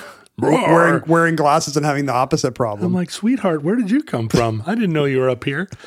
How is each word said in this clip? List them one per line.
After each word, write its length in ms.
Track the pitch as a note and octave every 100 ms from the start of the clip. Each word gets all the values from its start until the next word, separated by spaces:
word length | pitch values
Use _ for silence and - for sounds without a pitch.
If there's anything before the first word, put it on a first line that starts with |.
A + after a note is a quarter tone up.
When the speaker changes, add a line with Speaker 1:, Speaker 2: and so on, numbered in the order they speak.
| -
Speaker 1:
<laughs> 240 | - _ -
Roar. 220 | B2+ B3 F3+
Speaker 2:
wearing, 300 | E3 E3+ - D#3
wearing 300 | E3 E3 D#3+
glasses 400 | D3 D#3 D#3+ D3
and 100 | D3
having 200 | C#3+ C#3
the 60 |
opposite 400 | B2 C3 D3+ C3
problem. 340 | A#2 A#2 G#2 F3
Speaker 1:
I'm 60 |
like, 160 | F3+ F3
"Sweetheart, 520 | - A3 B3+ G3 D#3
where 140 | D3+ A#3+
did 140 | G3
you 120 | C4
come 260 | - B2 A2+
from? 340 | - A#2 A2 C3+
I 80 |
didn't 180 | A3+ G3+
know 120 | D#3
you 140 | C#3+ C3
were 120 | B2+
up 140 | A#2+
here." 240 | C#3+ C#3+ G3
<laughs> 40 | -